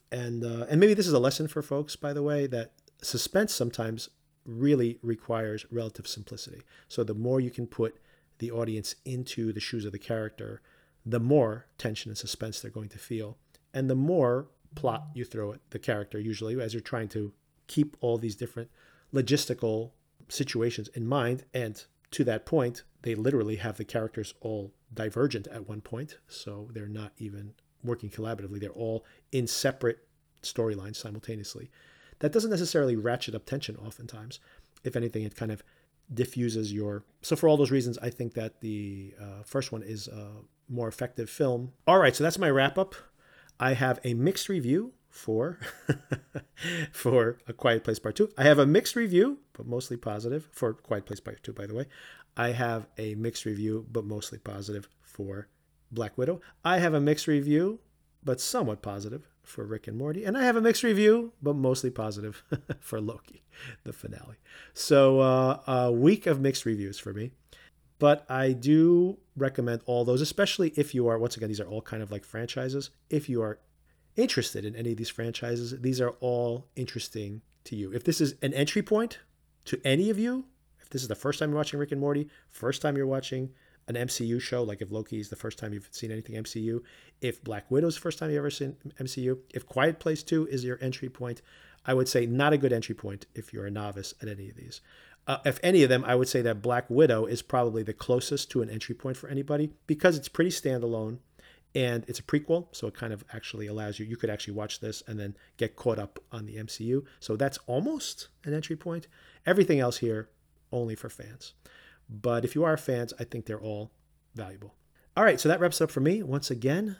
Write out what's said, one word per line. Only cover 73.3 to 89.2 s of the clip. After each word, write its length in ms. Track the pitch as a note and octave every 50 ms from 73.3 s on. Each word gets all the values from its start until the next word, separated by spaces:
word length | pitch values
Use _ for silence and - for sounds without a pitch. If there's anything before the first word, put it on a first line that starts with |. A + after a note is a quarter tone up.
| B2+ A#2
are 180 | A2 G#2+ G#2+ - _ _ _ _ _ _ _ _ _ _ _
interested 480 | - A#3+ - - - A2 - - G#2 G2+
in 100 | G#2+ A2+
any 180 | A2+ A#2 A#2
of 60 | A2+ G#2+
these 120 | A#2 -
franchises, 720 | - - A2+ A#2 A2+ - - A#2+ A#2+ A#2 A#2+ A#2 C3 B2+
these 180 | A#2+ C3 C3 B2+
are 120 | B2+ A#2+ A#2+ -
all 480 | B2+ B2 B2 A#2+ A#2+ A#2+ A#2 B2+ C3 _ _ C#3
interesting 640 | B2+ A#2 - A2+ - - - A2 G#2 G2+ G#2 A2 - _ _ _ _
to 100 | - -
you. 160 | G#2 G2+ F#2+
If 140 | G2 A#2+ -
this 160 | - D#3+ -
is 140 | D#3+ C#3 C#3 -
an 120 | - C3 B2+
entry 280 | C3+ C#3+ D3 - G#3
point 380 | G3+ - G#3+ G#3+ A#3 A3+ - - - _ _ _ _ _ _ _ _
to 160 | - - - -
any 260 | C3+ C3+ D3+ F#3+ G#3+
of 80 | A3 G3
you, 280 | A3 A#3+ B3+ C4 C4 - _ _ _ _ _ _
if 100 | _ -
this 120 | - C3+
is 80 | C3 A2
the 60 | G#2+
first 240 | - - C3+ D3 -
time 100 | D#3 D3+
you're 80 | D3 D3+
watching 200 | D3+ - - C#3+
Rick 140 | D3 C#3+
and 80 | D3 C#3
Morty, 300 | C#3+ C#3+ C#3+ C#3+ D3 D3 - - _ _
first 340 | _ - - B2 C3+ -
time 140 | - D3+ C#3+
you're 100 | C#3 C#3
watching 440 | C3+ C3+ C3+ C3 - C3 C3 C3 C3 - _ _ _ _ _ _ -
an 80 | A#2+ A#2+
M 100 | B2 B2+
C 160 | - - A#2+ A2+
U 120 | A#2 B2
show, 240 | - - - B2 A#2+
like 180 | G#2+ G2+ G2
if 100 | G#2+ F#2
Loki 280 | G#2 G#2+ G#2+ - A2+ G#2+
is 100 | G#2+ G2+
the 60 | G#2
first 240 | - - A2 - -
time 140 | - A2 G#2
you've 160 | G2+ G2 -
seen 180 | - - - A2
anything 280 | A2 A2 A2 - A2 A2
M 80 | A2
C 160 | - - A2+
U, 200 | A2 A2+ A2+ A#2+ A#2+ - - - - - _ _
if 240 | - B2 A2+ - -
Black 260 | A#2+ G#2+ G#2 - -
Widow 180 | C3 C#3 E3 E3+
is 80 | D#3+
the 60 | -
first 160 | - E3+ D#3 -
time 120 | D#3+ D#3
you've 80 | D3 D3
ever 120 | C#3+ D3
seen 280 | C#3 - C#3+ C3+ C3+ - _ C#3 - -
M 100 | C3 B2+
C 140 | - C3+